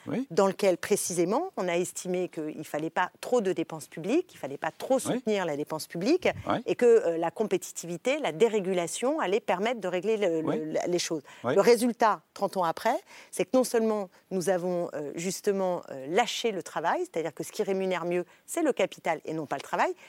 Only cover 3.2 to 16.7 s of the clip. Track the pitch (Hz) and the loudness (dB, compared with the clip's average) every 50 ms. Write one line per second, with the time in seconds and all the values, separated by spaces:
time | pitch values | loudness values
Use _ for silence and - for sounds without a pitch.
3.2 | - - 247 247 190 190 165 170 160 - 165 151 - - - 170 156 196 269 349 | -4 0 2 2 2 2 0 -2 -2 -4 -6 -12 -12 -12 -12 -8 -2 0 0 0
4.2 | 359 - - - - 131 139 - 160 156 - - - - 269 247 - - 202 254 | 0 -2 -10 -10 -10 -8 -6 -4 -6 -6 -6 -4 -2 0 0 0 2 0 -2 -2
5.2 | - 220 208 196 180 160 147 143 147 - 160 151 - - - 170 196 254 349 349 | 0 0 0 0 0 0 -2 -4 -4 -4 -6 -8 -8 -8 -6 -4 0 2 2 2
6.2 | - 196 - 95 - 95 - 208 - - 185 - 240 240 233 208 151 170 165 165 | 2 0 0 0 -2 -2 -2 0 0 -2 0 4 6 8 8 8 6 4 0 0
7.2 | 170 165 - - 214 - 190 170 - - - - - 170 175 - - 247 285 311 | 0 -2 0 -2 -2 0 0 -2 -2 -4 -12 -10 -8 -8 -6 -4 -2 -2 0 0
8.2 | 247 165 156 165 226 220 214 208 170 190 190 180 170 160 - - 233 269 311 311 | 0 -2 2 4 4 4 4 2 0 2 0 0 0 -2 -4 -2 0 0 0 2
9.2 | 214 180 202 240 - - 202 185 208 233 262 220 185 180 175 180 175 220 220 202 | 0 2 0 0 2 0 0 0 0 -2 -2 -2 -4 -2 -2 -2 0 0 0 2
10.2 | 202 170 165 160 160 156 - - 156 156 156 - - 175 180 170 - - 165 147 | 2 2 2 0 0 0 -2 -2 -2 -2 -2 -2 0 0 0 0 0 -2 -4 -6
11.2 | - - - - - 165 180 196 185 233 240 202 247 240 214 - 233 214 185 160 | -6 -10 -14 -6 -2 2 4 6 8 6 6 6 4 0 2 4 4 2 2 0
12.2 | _ _ - - 202 180 - 190 175 165 - - - 226 277 359 - - - - | _ _ -6 -4 -4 -2 0 0 0 0 0 0 0 0 0 0 -4 -10 -20 -20
13.2 | - - - - 185 - - 254 240 - - 226 220 220 214 208 190 180 _ - | -20 -8 -2 -2 -2 2 4 2 2 4 2 2 2 2 0 -2 -4 -8 _ -20
14.2 | _ - 185 190 156 196 185 170 175 185 180 170 175 - - 151 147 139 - 165 | _ -4 -4 -2 0 2 0 2 0 0 -2 -2 -2 -4 -4 -6 -8 -6 -6 -6
15.2 | 170 190 - - - 208 196 190 190 180 175 - - - - 131 131 143 175 226 | -4 -4 -4 -2 0 0 0 2 0 0 -2 -2 -6 -10 -12 -10 -6 -2 0 0
16.2 | 233 - - - - 226 190 170 - - | 0 0 -2 -4 -4 -4 -4 -4 -8 -6